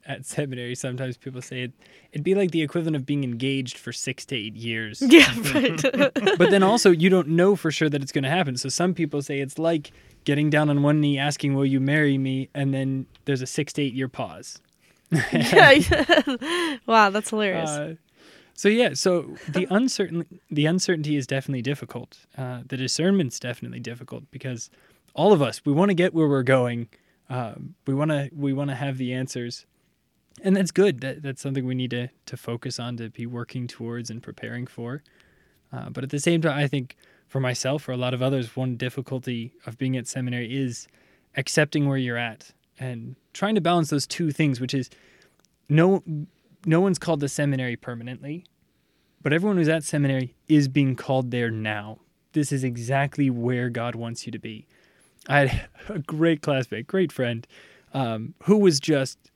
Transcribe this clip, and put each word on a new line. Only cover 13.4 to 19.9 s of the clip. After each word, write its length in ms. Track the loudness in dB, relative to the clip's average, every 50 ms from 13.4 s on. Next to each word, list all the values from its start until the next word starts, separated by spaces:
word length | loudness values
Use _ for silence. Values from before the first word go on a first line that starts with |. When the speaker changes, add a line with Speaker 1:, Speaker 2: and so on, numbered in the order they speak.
| -4
Speaker 1:
a 40 |
six 240 | -6 -4 -4 -4 -4 -4
to 100 | -4 -4
eight 100 | -2 -2
year 140 | -4 -6
pause. 520 | -6 -4 -8 -10 -8 -10 -16 -16 -18 -20 -20 _ _ _ _ _ _ _ _ _ _
<laughs> 0 | 0 0 0 0
Speaker 2:
Yeah. 480 | 0 0 0 4 8 8 10 10 10 8 6 4 2 0 4 4 4 4 4 2 -4 -4 -4 -4 -2 -2 -2 -2 -4 -6
<laughs> 80 | _
Wow, 220 | 2 4 4 4 4
that's 200 | 2 -2 -4 -4
hilarious. 400 | -4 -2 0 0 0 -2 -2 -2
Speaker 1:
Uh, 260 | -4 -4 -6 -8 -10 -14 _ _ _ _ -20 -20 -20 -20 _ _ _
so 160 | 0 2 4
yeah, 240 | 4 6 4 2 2
so 420 | 0 2 2 2 2 -2 -4 -12 -14 -12 -4
the 180 | -2 -2 -2
<laughs> 40 | 2
uncertain-, 680 | 2 2 2 2